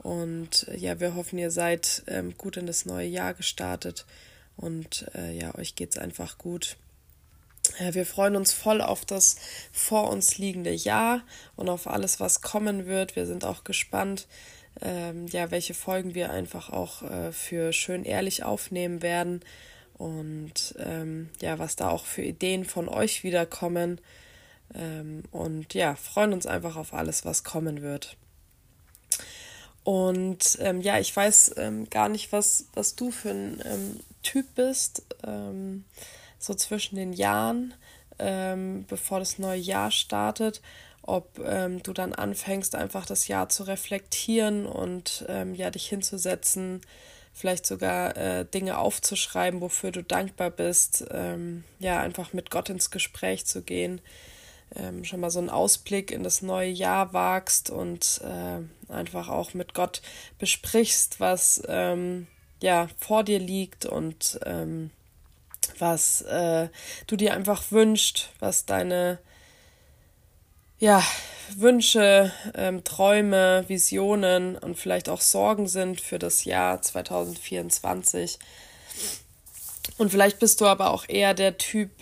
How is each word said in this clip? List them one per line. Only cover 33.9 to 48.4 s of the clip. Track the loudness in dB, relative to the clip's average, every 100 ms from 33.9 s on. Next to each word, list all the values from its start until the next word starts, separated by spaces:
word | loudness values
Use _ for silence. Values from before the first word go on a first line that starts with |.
| -12 -16 -8
Typ | -2 -2 -2 0
bist, | 2 2 -2 -6 -12 -12
ähm, | -8 -8 -6 -8 -8 -8 -12 -20 -20 -20 -20 -14
so | -8 -4
zwischen | -2 -2 -4 -6
den | -6
Jahren, | 0 2 2 2 -2 -4 -10 -20 -20 -20 -6
ähm, | -2 -2 -2 -4 -4 -8 -8
bevor | -8 -4 -4
das | -4 -4
neue | -4 -4
Jahr | -2 0 2
startet, | 0 0 2 2 2 0 -2 -16 -20 -20 -14
ob, | -2 -2 -2 -8
ähm, | -2 0 0 -4
du | -6
dann | -6 -4
anfängst, | -2 -4 -4 -4 -2 -2
einfach | -4 -4 -6 -4
das | -2 0
Jahr | 0 0
zu | -2
reflektieren | -4 -6 -4 -8 -4 -4 2 2 2 0 -4
und, | -4 -4 -4 -6 -8 -6
ähm, | -6 -6
ja, | -6 -6
dich | -6 -6
hinzusetzen, | -4 -4 -2 -2 0 0 0 -2 -6 -10 -20 -20 -20 -20
vielleicht | -4 -2 0 -2
sogar, | -2 0 0 -2 -2
äh, | -2 -2